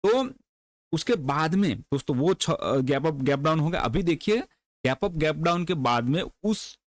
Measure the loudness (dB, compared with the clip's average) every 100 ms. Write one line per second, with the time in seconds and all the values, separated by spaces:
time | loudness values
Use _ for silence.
0 | 2 2 0 -8 _ _ _ _ _ -4
1 | 0 0 0 0 0 2 0 -2 -4 -4
2 | -2 0 2 0 0 -2 0 0 0 0
3 | 0 -2 0 0 2 2 0 0 -2 0
4 | 0 -2 0 0 -2 _ _ _ -2 0
5 | -2 0 0 0 0 0 0 0 2 2
6 | 2 0 -2 -4 -2 -2 -4 -14